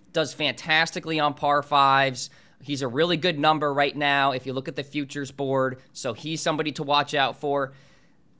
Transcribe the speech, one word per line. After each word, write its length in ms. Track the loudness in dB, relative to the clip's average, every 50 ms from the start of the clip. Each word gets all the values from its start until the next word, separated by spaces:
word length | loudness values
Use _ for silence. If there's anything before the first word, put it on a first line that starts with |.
| _ _
does 220 | -2 -2 -2 -2 -2
fantastically 880 | -2 -2 -2 -2 -4 -2 0 2 2 2 2 -2 -6 -6 -4 -2 0
on 160 | 0 0 0
par 280 | 0 0 2 2 2 0
fives. 640 | 2 2 4 4 6 6 4 4 2 0 -4 -8 -12 -14 -18 -20 _ _ _
He's 200 | -10 -8 -6 -4
a 60 | -4 -2
really 300 | 0 0 2 2 2 0
good 220 | 0 0 0 2
number 340 | 4 4 4 4 2 0 0
right 220 | 2 0 0 0
now 360 | 0 0 2 2 4 4 2
if 140 | 0 -2 -4
you 60 | -6
look 160 | -6 -6 -6 -6
at 80 | -8
the 80 | -8 -10
futures 480 | -8 -6 -6 -6 -6 -6 -8 -8 -8
board, 480 | -8 -6 -4 -2 0 0 0 0 -2 -6 -12 _ -14
so 200 | -8 -8 -6 -6
he's 280 | -6 -8 -6 -6 -2
somebody 300 | 0 0 0 0 -2 -2 -4
to 100 | -4 -2
watch 300 | 2 2 2 2 2 0
out 260 | 0 0 0 -2 -4
for. 340 | -2 -2 0 0 -2 -4 -6 -12 -20 -20 -20 _ _ _ _ _ _ _ _ _